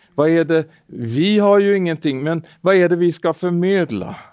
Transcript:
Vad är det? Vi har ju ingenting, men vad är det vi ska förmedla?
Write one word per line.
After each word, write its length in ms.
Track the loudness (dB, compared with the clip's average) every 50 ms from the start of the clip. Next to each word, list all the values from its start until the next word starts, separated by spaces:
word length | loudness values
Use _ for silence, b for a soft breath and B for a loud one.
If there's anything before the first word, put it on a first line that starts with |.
| b b _
Vad 140 | -2 0 2
är 160 | 2 2 2
det? 200 | 2 0 -2 -2 -4 b b b
Vi 520 | -18 -12 -10 -8 -4 -2 -2 0 2 2 2
har 200 | 4 4 4 4
ju 180 | 4 2 0
ingenting, 460 | 0 0 -2 -4 -4 -4 -4 -4 -4 -4
men 220 | -4 -4 -6 -6 B B B
vad 140 | 0 2 2
är 140 | 4 4 2
det 60 | 2
vi 180 | 2 0 0 0
ska 200 | -2 -2 -4 -4
förmedla? 840 | -4 -4 -4 -2 0 0 0 0 0 -2 -2 -4 -6 -8 -10 -12 B B B